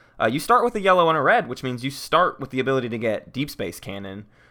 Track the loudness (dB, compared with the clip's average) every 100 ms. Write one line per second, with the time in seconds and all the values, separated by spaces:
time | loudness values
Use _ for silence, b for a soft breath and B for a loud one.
0 | b b 0 0 2 4 2 2 4 6
1 | 4 4 4 2 0 -6 -6 -6 -8 -8
2 | 0 2 2 -2 -6 -2 0 0 -2 -2
3 | -2 -2 -6 -6 -6 -6 -8 -8 -12 -12
4 | -12 -14 -16 b b